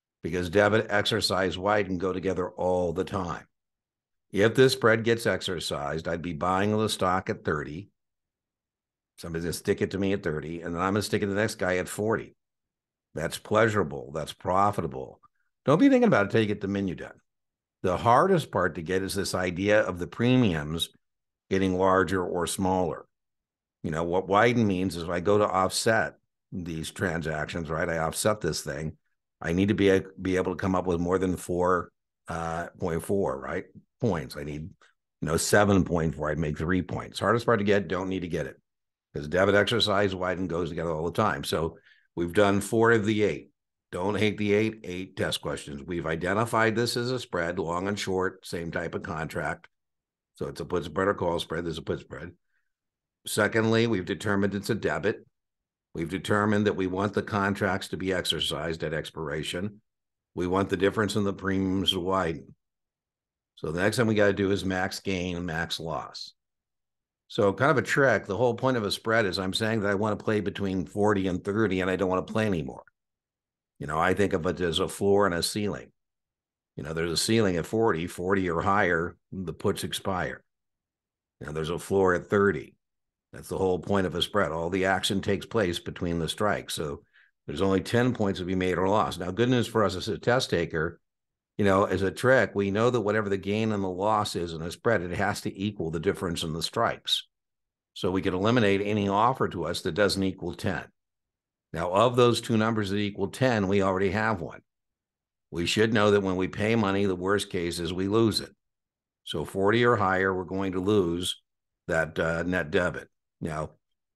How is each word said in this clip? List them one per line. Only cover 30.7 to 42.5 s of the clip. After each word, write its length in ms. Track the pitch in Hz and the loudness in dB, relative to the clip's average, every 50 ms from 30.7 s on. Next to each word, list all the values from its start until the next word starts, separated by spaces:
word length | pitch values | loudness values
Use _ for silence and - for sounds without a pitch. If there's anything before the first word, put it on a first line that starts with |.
| 92 | 0
up 100 | 90 87 | 0 0
with 140 | 92 87 85 | 0 0 0
more 180 | 87 87 92 92 | 0 2 2 2
than 180 | 92 95 87 | 2 0 -2
four, 540 | 78 - - 90 87 90 90 92 87 85 - _ _ _ _ _ _ _ - | -2 -4 -4 -2 0 2 2 2 2 0 -6 _ _ _ _ _ _ _ -10
uh, 400 | 85 82 82 82 82 82 85 - - - | -8 -6 -4 -4 -4 -6 -6 -8 -10 -6
point 240 | 92 87 82 82 | -4 -2 -2 -2
four, 380 | 78 - 104 98 95 71 65 67 | -2 -2 0 0 0 -2 -2 -4
right? 240 | 65 65 80 92 - - - - _ _ _ - | -6 -6 -8 -8 -8 -10 -18 -20 _ _ _ -4
Points. 360 | 131 113 90 80 67 62 - | -2 -2 -2 -2 -4 -8 -10
I 80 | 76 73 | -10 -10
need, 180 | 73 73 76 | -8 -8 -10
you 640 | 80 98 - _ _ _ _ _ _ _ _ - - | -10 -12 -16 _ _ _ _ _ _ _ _ -8 -4
know, 100 | 76 80 | -2 0
seven 460 | - - - - 104 104 98 101 98 | 0 2 4 6 6 6 6 6 4
point 320 | 87 80 85 85 80 82 69 | 4 2 2 0 0 0 -2
four. 160 | 71 76 76 | -2 -4 -4
I'd 80 | 76 76 | -2 -2
make 200 | 82 76 76 - | -2 -4 -4 -4
three 240 | 80 80 92 90 | -2 0 0 -2
points. 360 | 73 - - 67 58 - - - | -2 -4 -6 -8 -8 -8 -6 -2
Hardest 280 | - 98 107 120 - | 0 2 2 2 2
part 120 | - 120 104 | 2 2 2
to 60 | 101 | 4
get, 240 | 101 98 101 95 80 | 4 2 2 2 0
don't 220 | 95 90 95 92 | -4 -4 -4 -4
need 100 | 95 92 | -4 -4
to 80 | 90 85 | -4 -4
get 180 | 80 80 73 | -4 -4 -6
it. 140 | 67 - _ _ _ _ _ _ _ _ _ _ _ - | -6 -10 _ _ _ _ _ _ _ _ _ _ _ -10
'Cause 120 | 76 73 | -10 -8
debit, 280 | 76 80 87 95 101 98 | -2 2 2 4 6 6
exercise, 580 | 101 101 - 123 110 98 104 101 98 104 98 92 | 4 4 4 2 0 2 2 2 2 2 0 0
widen 320 | 90 90 90 90 85 95 | -2 -2 -2 -2 -2 -2
goes 220 | 87 82 85 90 76 | -4 -2 -2 -4 -4
together 240 | 80 85 82 85 | -4 -4 -4 -4
all 140 | 82 78 80 | -4 -2 -4
the 40 | 85 | -2
time. 300 | 82 - 110 101 73 71 | 0 2 2 2 0 -2
So 360 | 73 - - 85 78 80 - - _ _ _ _ _ _ - | -4 -4 -2 -2 -2 -4 -6 -10 _ _ _ _ _ _ -6
we've 200 | 85 87 87 85 | -4 -4 0 4
done 260 | 104 101 101 | 4 4 4